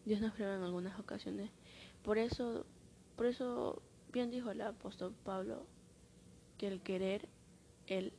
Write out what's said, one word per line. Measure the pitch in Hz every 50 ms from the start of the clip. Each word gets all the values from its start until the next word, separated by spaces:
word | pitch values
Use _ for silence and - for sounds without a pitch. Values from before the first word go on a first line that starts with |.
| -
Dios | 214 214 202
nos | 220 220
prueba | 208 - 208 196 196
en | 190
algunas | 185 175 180 180 175 190 190 196
ocasiones. | 202 - - 202 - - 190 202 202 214 - - - - - - - - - -
Por | - 202 214 220
eso, | 226 240 - - 247 233 226 - - - - - - - - - - - -
por | - 226
eso | 240 247 - 254 247 240 240 240 - - - - - - - - -
bien | - 247 247 240
dijo | 240 247 247 226
el | 190 226
apóstol | 208 214 226 - - 196 - - 185 180 - - -
Pablo, | 202 190 190 190 214 226 - 285 - - - - - - - - - - - - - - - - - -
que | - 208 202
el | 190 180
querer | - - 190 185 190 190 190 - - - - - - - - - - - - - -
el | - 190 190 185 - -